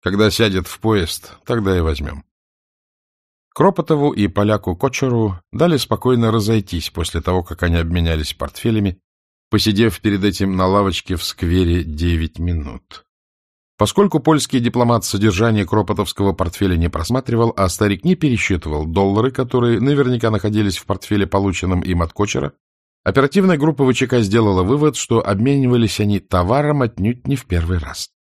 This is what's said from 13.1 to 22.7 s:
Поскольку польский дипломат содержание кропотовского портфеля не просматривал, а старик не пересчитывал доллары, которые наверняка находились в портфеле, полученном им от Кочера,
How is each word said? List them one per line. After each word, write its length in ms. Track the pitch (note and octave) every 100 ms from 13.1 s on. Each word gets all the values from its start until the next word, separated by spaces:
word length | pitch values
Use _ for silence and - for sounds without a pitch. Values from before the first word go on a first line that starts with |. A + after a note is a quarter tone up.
| _ _ _ _ _ _ _
Поскольку 420 | G#2+ - G3+ D#3
польский 400 | D#3 D3+ - C3
дипломат 460 | A#2+ B2+ A#2+ A#2
содержание 600 | - G2+ G#2+ F2+ A#2 G#2+
кропотовского 680 | F#2 G#2+ G2 G#2 G2 - G2
портфеля 440 | F2 F2 - G2 E2+
не 120 | E2
просматривал, 680 | - E2 B2+ C3 A#2 A#2 -
а 120 | F#2
старик 360 | - G#2 G2+
не 120 | E3+ F#3
пересчитывал 680 | D3+ A2+ - F2+ D#2 D2+ D#2
доллары, 440 | E2 G2 G2+ B2+
которые 500 | B2+ B2+ B2+ A#2+ A2
наверняка 500 | C3 C#3+ B2+ A#2+ A2+
находились 460 | A2 G#2+ G#2 G2+ F2+
в 60 | -
портфеле, 420 | F#2+ - G#2+ F#2+
полученном 520 | G2 G2 F2+ F#2 F2+
им 200 | - F2
от 100 | E2
Кочера, 420 | - G#2 - C#3 _ _